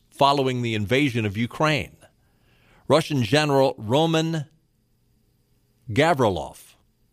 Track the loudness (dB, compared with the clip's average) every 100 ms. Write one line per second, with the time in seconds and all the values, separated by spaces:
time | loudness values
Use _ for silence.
0 | _ 0 2 2 0 -2 -2 -4 0 0
1 | 0 -2 -4 -4 -6 -2 -2 -2 -6 -14
2 | -20 _ _ _ _ _ _ _ 0 0
3 | 2 -2 0 0 2 2 2 0 -2 0
4 | 2 0 -2 -4 -8 _ _ _ _ _
5 | _ _ _ _ _ _ _ _ -8 0
6 | 0 2 0 0 -6 -14 -20 _ _ _
7 | _